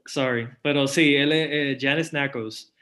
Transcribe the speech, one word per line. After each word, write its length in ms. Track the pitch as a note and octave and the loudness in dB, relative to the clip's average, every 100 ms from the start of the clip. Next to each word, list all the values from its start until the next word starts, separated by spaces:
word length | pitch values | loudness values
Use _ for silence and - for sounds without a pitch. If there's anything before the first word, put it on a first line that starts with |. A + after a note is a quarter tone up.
| - | -10
Sorry. 420 | D3 C3 A#2+ A#2 - | -4 -2 -2 -4 -6
Pero 260 | D3 C#3+ C3+ | -2 0 2
sí, 280 | E3+ D#3 C#3+ | 4 4 4
él 160 | C#3+ | 4
es, 160 | D#3 D#3 | 2 0
eh, 260 | D3 C#3+ B2+ | -2 -2 -2
Giannis 340 | C#3 D3+ D#3+ | 0 0 -2
Nakos. 600 | D3 C#3 B2+ A2 - - _ | -2 -4 -4 -10 -10 -18 _